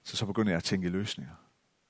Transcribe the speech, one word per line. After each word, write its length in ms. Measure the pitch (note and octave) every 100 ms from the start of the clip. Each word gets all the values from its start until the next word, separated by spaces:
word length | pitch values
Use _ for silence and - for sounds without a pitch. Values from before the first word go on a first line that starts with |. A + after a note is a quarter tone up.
så, 140 | - -
så 80 | G2+
begynder 260 | G2+ G#2+
jeg 60 | E2+
at 60 |
tænke 240 | - G2 F2+
i 20 |
løsninger. 440 | F#2 G#2 - C2 - _ _ _ _